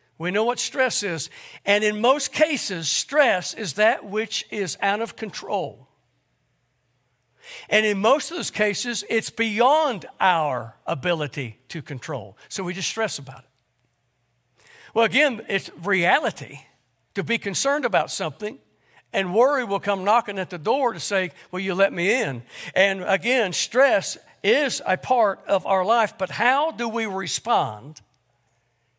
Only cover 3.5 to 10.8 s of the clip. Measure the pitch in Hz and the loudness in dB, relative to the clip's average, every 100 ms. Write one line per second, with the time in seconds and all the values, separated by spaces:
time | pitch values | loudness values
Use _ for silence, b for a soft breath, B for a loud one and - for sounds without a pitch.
3.5 | - 202 139 214 277 208 208 220 - - | -6 -6 2 2 2 -2 -6 -4 -6 -6
4.5 | 226 185 - 202 208 226 - 214 - - | -6 -6 -2 0 0 -4 -6 -10 -10 -6
5.5 | 202 147 104 127 _ _ _ _ _ _ | -4 -4 -8 _ _ _ _ _ _ _
6.5 | _ _ _ _ _ _ _ _ _ B | _ _ _ _ _ _ _ _ _ B
7.5 | B B 214 214 202 208 285 - 339 226 | B B 2 2 2 4 4 0 -6 -6
8.5 | - 214 208 247 233 - 226 - - 226 | -2 0 0 -4 -6 -2 -2 0 -2 -2
9.5 | 208 240 302 311 214 - - 190 170 151 | 4 4 4 2 -2 -8 0 2 4 2
10.5 | 127 113 - | -2 -6 -10